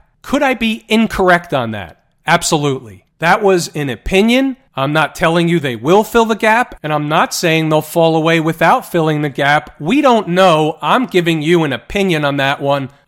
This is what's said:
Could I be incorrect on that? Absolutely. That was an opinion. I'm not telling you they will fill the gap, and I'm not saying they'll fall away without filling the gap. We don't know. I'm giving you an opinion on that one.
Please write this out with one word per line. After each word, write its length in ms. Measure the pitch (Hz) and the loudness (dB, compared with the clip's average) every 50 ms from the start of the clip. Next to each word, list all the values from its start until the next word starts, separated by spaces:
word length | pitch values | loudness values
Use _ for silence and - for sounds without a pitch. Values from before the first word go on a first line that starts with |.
| - _ _ _ - | -20 _ _ _ -8
Could 200 | - - 285 285 | -4 -2 0 0
I 120 | 269 254 | 0 -2
be 320 | - 233 226 220 226 - - | -2 -2 -4 -4 -4 -4 -2
incorrect 640 | 220 220 226 214 - - 190 180 180 170 170 - - | 0 0 0 0 0 0 2 2 2 2 0 -2 -4
on 200 | 139 123 110 107 | -4 -4 -4 -6
that? 300 | 104 95 82 - _ _ _ _ _ _ | -8 -10 -14 -16 _ _ _ _ _ _
Absolutely. 800 | - 160 175 170 - 175 156 147 143 135 135 131 110 95 92 _ _ _ - | 0 0 0 0 0 -2 0 0 -2 -4 -4 -8 -14 -20 -20 _ _ _ -4
That 240 | 156 165 185 214 214 | -2 0 0 2 2
was 260 | 196 190 180 170 - - | 2 2 2 0 -4 -6
an 140 | 160 147 139 | -6 -6 -6
opinion. 640 | 120 107 - - 185 190 208 226 240 254 269 269 254 - _ _ - | -6 -8 -6 -2 0 2 2 2 2 2 0 -2 -4 -8 _ _ -8
I'm 180 | - 135 139 147 | -6 -4 -2 0
not 220 | 160 151 139 - | 0 -2 -2 -2
telling 340 | - 180 165 165 175 170 170 | -2 0 0 2 2 0 2
you 120 | 170 170 | 0 0
they 160 | 139 139 120 | -2 -4 -6
will 260 | 110 117 143 175 202 220 | -4 0 2 2 2 2
fill 220 | - - 233 226 | 2 2 0 2
the 100 | 220 226 | 0 0
gap, 400 | 202 - 220 214 233 247 - - - - | 0 0 0 2 0 0 -4 -6 -10 -6
and 100 | 151 151 | -4 -4
I'm 160 | 151 151 147 | -2 -2 -2
not 240 | 156 170 220 262 - | 0 0 0 -2 -2
saying 360 | - - 170 160 160 160 156 | -4 -2 0 0 0 0 0
they'll 120 | 160 156 | 0 0
fall 360 | 151 - - 170 165 165 160 | -2 -2 0 0 2 2 2
away 240 | 160 156 165 165 165 | 2 0 0 0 0
without 500 | 156 160 160 - 165 165 170 170 - - | 0 -2 -2 0 2 2 2 2 0 -2
filling 320 | - 175 160 156 156 151 147 | -2 -2 0 0 0 -2 -4
the 60 | 147 | -4
gap. 520 | 127 - 143 139 147 151 - - - - | -4 -2 0 2 2 0 0 -4 -12 -8
We 200 | 147 156 233 285 | -4 -2 0 2
don't 280 | 294 277 240 220 196 170 | 2 4 2 2 0 0
know. 500 | 170 180 190 185 160 156 156 151 160 - - | 2 4 4 4 4 4 2 0 -2 -4 -2
I'm 240 | 151 185 240 262 | 0 0 0 0
giving 340 | - - 180 170 170 165 160 | 0 0 0 0 0 0 -2
you 220 | 147 156 175 175 160 | 0 0 2 2 2
an 100 | 147 131 | 0 -4
opinion 520 | 117 - - - 202 196 190 170 156 151 | -6 -8 -6 -4 -2 -2 0 0 0 -2
on 140 | 139 139 139 | -2 -2 0
that 220 | 135 139 143 - | -2 -2 -2 -2
one. 300 | 143 139 143 143 135 127 - _ _ | -2 -2 -2 -2 -4 -6 -12 _ _